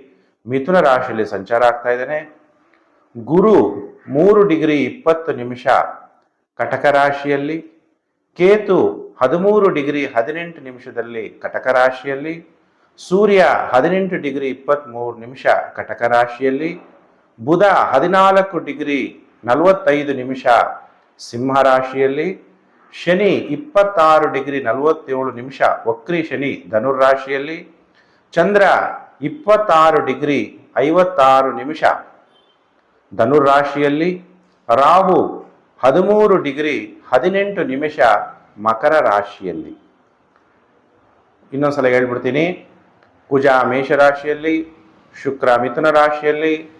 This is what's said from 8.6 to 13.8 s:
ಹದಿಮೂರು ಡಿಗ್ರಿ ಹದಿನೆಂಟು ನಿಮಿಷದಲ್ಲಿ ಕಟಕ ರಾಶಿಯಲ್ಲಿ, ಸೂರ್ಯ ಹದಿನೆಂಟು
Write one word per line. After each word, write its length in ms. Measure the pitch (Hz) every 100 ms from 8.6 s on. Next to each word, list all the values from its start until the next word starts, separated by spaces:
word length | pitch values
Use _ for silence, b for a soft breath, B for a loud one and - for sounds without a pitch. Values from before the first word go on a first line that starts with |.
| 202 175 101 - - -
ಹದಿಮೂರು 520 | 131 175 202 208 196
ಡಿಗ್ರಿ 340 | 147 139 143 135
ಹದಿನೆಂಟು 560 | 117 117 160 170 160
ನಿಮಿಷದಲ್ಲಿ 640 | 131 123 131 117 113 117 101 -
ಕಟಕ 280 | - 107 131 127
ರಾಶಿಯಲ್ಲಿ, 580 | 127 131 139 139 156 165 - _ _ _ _ _
ಸೂರ್ಯ 400 | - 185 208 196 160 107 -
ಹದಿನೆಂಟು 480 | 127